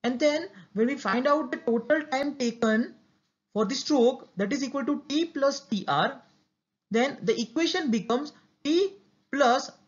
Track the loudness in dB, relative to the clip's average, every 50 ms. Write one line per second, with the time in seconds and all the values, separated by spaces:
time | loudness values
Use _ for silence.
0 | -2 -4 -2 2 2 2 2 0 -4 -6 -14 -20 -20 _ _ 0 0 0 0 -4
1 | -2 -2 -2 2 4 4 2 2 2 -4 -6 -4 -2 0 0 0 2 2 0 0
2 | 0 -2 -2 -2 -2 -2 -4 -2 -2 -2 0 0 0 2 2 2 0 -2 -6 _
3 | _ _ _ _ _ _ _ _ _ _ _ -2 -2 -2 -2 -6 -2 0 4 4
4 | 4 4 2 0 -12 -16 _ -6 -4 -2 -2 -4 -4 -4 -4 -4 -2 -2 -4 -4
5 | -4 -4 -2 -2 -2 -2 -2 0 0 0 0 -2 -6 -6 -6 -4 -2 -2 0 0
6 | 0 0 -2 -8 _ _ _ _ _ _ _ _ _ _ _ _ _ _ 0 0
7 | 0 0 -2 -4 -2 -2 0 0 -2 -4 -2 -2 -2 0 -2 -2 -2 0 0 -2
8 | 0 0 -2 -2 -2 -6 -12 -20 _ _ _ _ _ 0 2 2 2 0 -4 -10
9 | _ _ _ _ _ _ 0 2 4 4 4 2 0 -6 -16 _ _